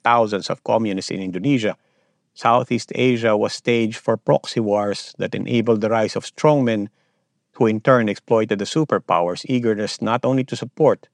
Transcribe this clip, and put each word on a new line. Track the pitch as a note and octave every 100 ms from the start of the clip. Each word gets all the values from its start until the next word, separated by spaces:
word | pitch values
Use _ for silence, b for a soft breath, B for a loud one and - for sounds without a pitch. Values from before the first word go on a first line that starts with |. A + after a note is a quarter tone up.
thousands | A#2 A#2+ G#2+ G2+ -
of | - -
communists | A2+ A2 G2 -
in | F#2
Indonesia, | F#2 F2+ C#3 C3 G#2 - _ _ _ _ _
Southeast | - A#2 A#2+ A#2+ A#2 - -
Asia | B2+ A#2 A2+ G#2+
was | G#2
stage | - - A#2 A2 A2+
for | - A2
proxy | - D3 - A#2+
wars | G#2+ G#2 G#2 G2 - -
that | G2 G2+
enabled | F#2 A#2+ A2+ A2
the | G#2+
rise | A2+ G#2 A#2
of | -
strongmen, | - D3+ D3 A#2+ G#2+ G#2 _ _ _ _ _ _
who | - A2+
in | G#2+
turn | C3+ B2+ G#2+
exploited | G2 - A2+ A2 G2+
the | G2+
superpowers' | D#3 D3+ - - F2 F2 F2 -
eagerness | B2+ A#2 G#2 G2+ -
not | A2 A#2+ B2+
only | C3
to | B2+ A2
support | A#2+ - C#3+ F#2+ _